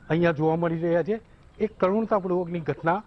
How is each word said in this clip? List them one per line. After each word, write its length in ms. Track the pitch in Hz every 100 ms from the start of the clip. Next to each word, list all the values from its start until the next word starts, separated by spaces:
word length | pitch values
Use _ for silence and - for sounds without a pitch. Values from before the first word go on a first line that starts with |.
| -
અહીંયા 280 | 160 170 147
જોવા 180 | 160 165
મળી 260 | 170 165
રહ્યા 240 | 170 170 160
છે. 80 | 220 - - - -
એક 120 | 214 -
કરુણતાપૂર્વકની 840 | 185 214 214 214 185 180 170 175
ઘટના 380 | 147 139 160 196